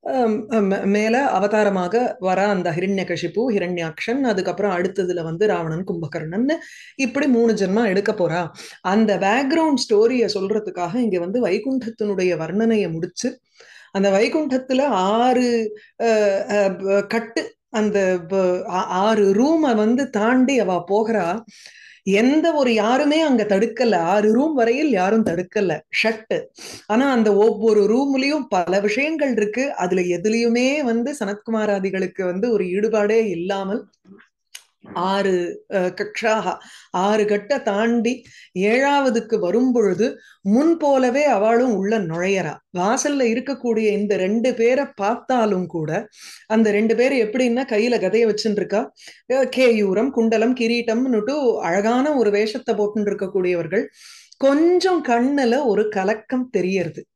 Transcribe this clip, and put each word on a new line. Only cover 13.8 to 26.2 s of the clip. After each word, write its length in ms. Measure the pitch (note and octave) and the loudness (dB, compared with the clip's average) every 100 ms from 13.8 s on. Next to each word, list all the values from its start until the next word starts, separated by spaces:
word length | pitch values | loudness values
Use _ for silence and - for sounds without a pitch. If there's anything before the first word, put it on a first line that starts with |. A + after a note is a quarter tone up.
| - | -8
அந்த 200 | G3 G3 | -2 2
வைகுண்டத்துல 720 | G3 A#3+ D#4+ D4+ B3+ B3+ C4 C#4+ | 2 2 0 0 -4 0 0 0
ஆறு, 920 | G3 F#3+ A3 B3 B3+ B3 A#3 A3 G#3+ - _ | 0 0 2 2 2 2 0 -2 -8 -20 _
அ, 40 | A#3 G#3+ G#3 G3 G3+ | 0 2 2 0 -2
அ, 220 | G#3 G3 | 0 0
ப-, 340 | F3+ F#3+ G3 G3 | -2 0 0 0
கட்டு, 500 | A#3 A3+ - D#4 _ _ | -4 -4 -8 -8 _ _
அந்த 500 | A3 G#3+ G3 F#3+ F#3 E3 | -2 0 2 0 0 -2
ப-, 400 | G3 F#3 F3+ - | 0 0 0 -2
ஆ-, 180 | F3+ G#3 | -4 -2
ஆறு 460 | F3+ G#3 A3 G3 | 0 2 4 4
ரூமை 440 | G3 C4+ D#4+ D4+ A3 | 4 4 4 2 2
வந்து 340 | G#3+ B3 C#4 | 2 2 0
தாண்டி 480 | G#3 A3 B3+ B3+ C4+ | 0 2 4 4 2
அவ 260 | F#3+ F3+ E3+ | 0 -2 0
போகிறா. 500 | G3+ A3 A3 E3+ G3+ - - - - - - | 0 0 0 -2 -4 -10 -20 -20 -20 -20 -10
எந்த 500 | - G3 B3 D4+ E4 | 0 2 4 4 2
ஒரு 220 | D4+ B3+ | 2 2
யாருமே 460 | A3 G#3 C4 D4 D#4 | 2 2 2 2 2
அங்க 240 | D#4 B3 | 2 2
தடுக்கல, 500 | G#3 G3 A3+ - B3 | 2 0 0 0 0
ஆறு 380 | F3+ E3 G#3 G#3+ | 2 2 2 4
ரூம் 220 | A3+ D#4 | 2 2
வரையில் 360 | C#4+ A3+ B3+ D4+ | 2 0 2 0
யாரும் 340 | G#3 F#3 A3 | 2 2 2
தடுக்கல, 560 | G#3+ E3+ F3+ G#3+ G3 D#3 _ - | 0 -2 -4 -2 -2 -4 _ -2
ஷட்டு. 420 | A3 A3 | -2 -4